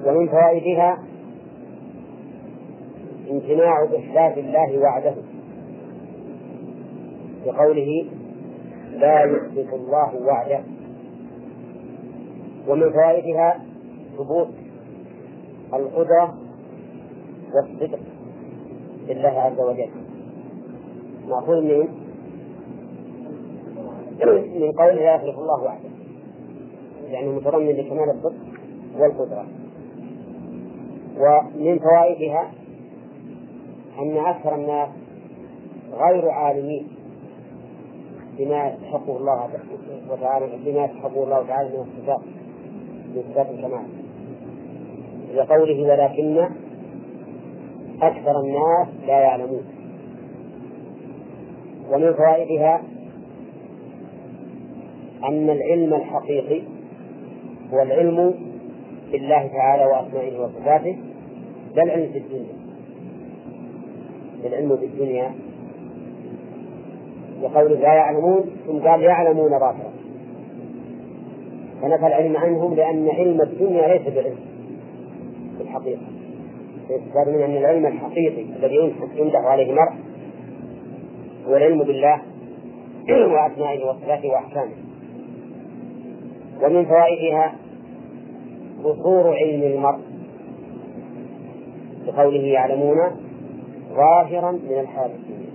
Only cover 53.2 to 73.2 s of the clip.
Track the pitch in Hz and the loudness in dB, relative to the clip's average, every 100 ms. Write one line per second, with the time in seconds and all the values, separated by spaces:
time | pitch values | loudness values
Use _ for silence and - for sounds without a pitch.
53.2 | - - - - - - - - - - | -16 -16 -16 -16 -18 -16 -16 -16 -16 -16
54.2 | - - - - - - - - - - | -16 -16 -14 -14 -14 -14 -14 -16 -16 -8
55.2 | 131 151 151 147 - 170 160 151 - 147 | -2 2 2 2 4 4 4 2 2 -4
56.2 | - 143 127 156 - - - - - - | 0 -2 2 -2 -2 -14 -16 -16 -16 -16
57.2 | - - - - - 131 131 139 170 170 | -16 -14 -14 -14 0 2 4 6 6 6
58.2 | 180 180 - - - - - - - 139 | 4 2 -6 -12 -14 -16 -16 -16 -4 -4
59.2 | 139 147 135 135 135 139 135 135 120 135 | 4 4 4 2 4 6 6 4 2 -4
60.2 | 131 123 120 - 127 156 170 185 - - | -4 -4 -6 -2 4 4 4 -6 -10 -14
61.2 | - - - - - - 165 160 151 135 | -16 -14 -14 -14 -4 2 4 4 0 -4
62.2 | - 131 113 - - - - - - - | -6 -8 -8 -12 -16 -16 -16 -16 -14 -14
63.2 | - - - - - - - - - - | -14 -14 -14 -14 -14 -12 -14 -14 -14 -14
64.2 | - - 123 123 147 131 127 - 139 123 | -14 -8 -4 -2 2 2 0 -2 -2 0
65.2 | 127 - - - - - - - - - | -2 -6 -14 -14 -14 -14 -14 -14 -14 -14
66.2 | - - - - - - - - - - | -14 -14 -14 -14 -14 -14 -14 -14 -14 -14
67.2 | - - 131 151 151 147 143 156 156 151 | -14 -6 2 6 6 6 8 8 6 4
68.2 | 170 190 175 - - 151 160 165 160 175 | 4 4 2 -6 -6 2 6 8 8 6
69.2 | 170 156 156 139 131 - 110 - - - | 6 6 6 6 2 0 -8 -12 -14 -14
70.2 | - - - - - - - - - - | -14 -14 -14 -14 -14 -14 -14 -14 -14 -14
71.2 | - - - - - - 139 156 156 156 | -14 -14 -14 -14 -14 -4 2 4 6 4
72.2 | 160 156 170 170 175 156 156 160 156 160 | 4 4 2 2 2 4 4 4 2 4